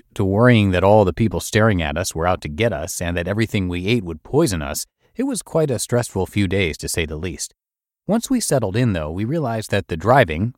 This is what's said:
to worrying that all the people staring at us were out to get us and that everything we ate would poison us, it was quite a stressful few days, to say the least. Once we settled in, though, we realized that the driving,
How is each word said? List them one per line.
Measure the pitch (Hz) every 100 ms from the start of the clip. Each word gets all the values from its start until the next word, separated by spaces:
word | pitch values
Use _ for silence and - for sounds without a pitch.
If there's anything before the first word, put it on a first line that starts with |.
| -
to | -
worrying | 95 98 123 117 98
that | 90 95
all | 107
the | 92
people | 80 107 85
staring | - 110 110 92
at | 76 73
us | - 80
were | 87
out | 90
to | 78
get | 73 113
us | 76 85 -
and | 85 87
that | 85
everything | 104 - 110 90
we | 90 92
ate | 120 87
would | 78
poison | - 139 160 90
us, | 71 - - _ _
it | -
was | 277 240
quite | - 165 156
a | 110
stressful | - 120 - 98 90
few | 104 95
days, | 95 87 71
to | -
say | - 80
the | 78
least. | 90 - - _ _ _ _ _ -
Once | 226 -
we | 254
settled | - 139 104 104
in, | 123
though, | 90 76
we | 87 110
realized | 165 131 113 -
that | 101 -
the | 85
driving, | 95 135 95 78 113